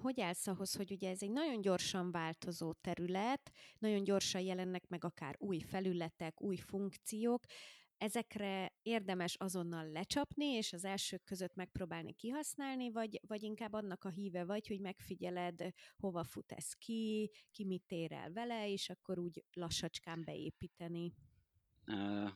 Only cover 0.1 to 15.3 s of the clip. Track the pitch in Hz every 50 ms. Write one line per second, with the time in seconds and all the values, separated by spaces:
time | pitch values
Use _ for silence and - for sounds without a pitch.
0.1 | 262 254 202 170 180 - - 208 190 180 196 185 - - 196 180 196 180 196 185
1.1 | 185 185 202 202 226 285 320 320 247 220 190 196 185 175 - - - 190 175 180
2.1 | 170 170 160 160 165 - - 180 170 - 165 160 160 - - 185 175 - 175 180
3.1 | 185 190 208 240 277 285 - - - - - - - - 214 214 208 202 196 190
4.1 | 196 196 - - - 190 185 190 185 180 185 185 185 180 - - 185 165 - 170
5.1 | - - 165 135 147 - - 202 185 160 - - - 190 190 185 175 175 165 165
6.1 | - - 175 160 - - - 202 185 170 - - 196 196 202 196 - - - -
7.1 | 220 214 226 233 240 247 - - - - - - - - - _ _ - 196 214
8.1 | - 233 220 - - 208 208 196 190 190 190 - - _ - 220 233 226 190 190
9.1 | 185 185 180 175 - - 196 190 180 185 170 175 170 165 160 156 156 160 190 -
10.1 | - 285 285 - - 294 294 285 262 226 220 - - 170 185 190 196 196 - -
11.1 | 185 180 _ - 196 180 185 170 - 190 180 - - - 190 165 - 165 165 -
12.1 | - - - 226 254 302 294 - - - 277 269 269 254 247 240 214 226 226 220
13.1 | 214 - - 190 214 214 220 214 214 202 233 208 208 214 208 196 180 - - 196
14.1 | 165 190 202 196 170 180 175 175 202 214 - - 214 190 202 185 185 - - -
15.1 | 185 180 180 180